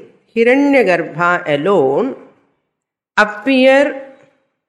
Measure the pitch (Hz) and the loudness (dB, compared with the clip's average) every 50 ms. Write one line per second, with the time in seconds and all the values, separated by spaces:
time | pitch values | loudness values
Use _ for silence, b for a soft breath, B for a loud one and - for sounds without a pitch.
0 | - - _ _ _ _ - 226 233 240 262 277 285 285 277 262 214 185 175 165 | -20 -20 _ _ _ _ -4 -2 0 2 2 2 2 2 2 2 2 2 0 -2
1 | 160 - 143 156 175 175 180 170 - - 147 143 147 190 202 175 135 131 139 170 | -4 -8 -6 -2 -2 0 0 -2 -2 -4 -4 -2 0 0 0 2 2 0 0 -2
2 | 233 269 - - - - _ _ _ _ _ _ _ _ _ _ _ _ _ _ | -4 -4 -8 -12 -18 -20 _ _ _ _ _ _ _ _ _ _ _ _ _ _
3 | _ _ - 202 214 208 - - - 269 269 254 262 262 269 277 294 302 - - | _ _ -2 -2 -2 -2 -2 -8 -2 0 2 2 4 4 4 4 2 0 -4 -10
4 | - - - _ _ _ _ _ _ _ _ _ _ | -16 -20 -20 _ _ _ _ _ _ _ _ _ _